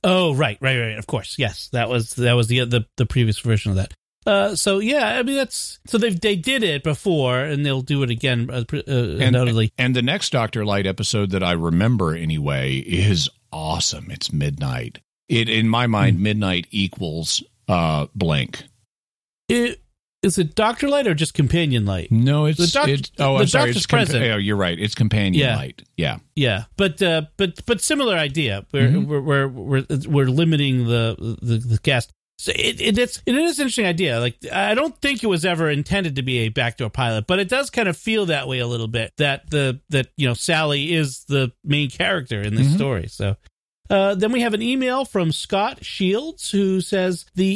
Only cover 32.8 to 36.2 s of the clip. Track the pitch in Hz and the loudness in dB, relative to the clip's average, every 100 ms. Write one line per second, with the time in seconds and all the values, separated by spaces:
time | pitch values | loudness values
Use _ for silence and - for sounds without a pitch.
32.8 | - 214 247 - - 254 339 285 277 233 | 0 2 0 -2 0 2 2 0 -2 0
33.8 | 196 170 175 117 120 - - 185 202 220 | 0 0 0 0 -2 -4 -6 -2 0 0
34.8 | 311 - 285 269 220 175 180 170 160 143 | -2 -2 -2 -2 0 0 0 0 0 0
35.8 | - 202 175 135 | -2 -2 -2 -4